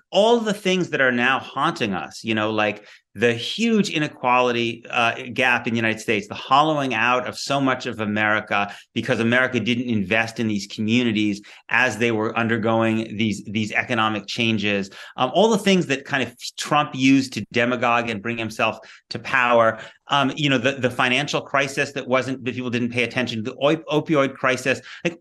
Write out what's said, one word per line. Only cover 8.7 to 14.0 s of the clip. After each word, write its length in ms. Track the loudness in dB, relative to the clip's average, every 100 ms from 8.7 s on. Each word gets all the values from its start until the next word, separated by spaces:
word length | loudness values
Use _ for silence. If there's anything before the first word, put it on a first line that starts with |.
| -8 -8
because 280 | -6 -2 0
America 360 | 2 2 2 0
didn't 280 | 0 -2
invest 520 | -2 -2 0 0 0 -2
in 120 | -2
these 180 | -2 -6
communities 720 | -6 0 2 2 2 0 -2 -8 -16 -2
as 280 | 2 2 2
they 140 | 0
were 260 | 0 -2 0
undergoing 800 | 0 0 2 2 2 0 -2
these, 260 | -2 -2 -2
these 260 | -4 -4 -2
economic 560 | -2 -2 0